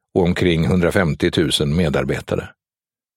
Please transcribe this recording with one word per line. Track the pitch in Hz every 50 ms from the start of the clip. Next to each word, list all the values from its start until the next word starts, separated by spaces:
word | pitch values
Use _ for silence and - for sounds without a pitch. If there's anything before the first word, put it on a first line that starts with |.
| _ _ -
och | 98
omkring | 90 85 90 - 92 90 85 80 82
hundrafemtiotusen | - 95 90 85 85 - 104 92 78 73 73 - 87 - - 82 71 - - 76 71 73
medarbetare. | 87 90 80 73 - 67 67 64 - - - - - - - - _ _ _ _ _ _ _ _ _ _ _ _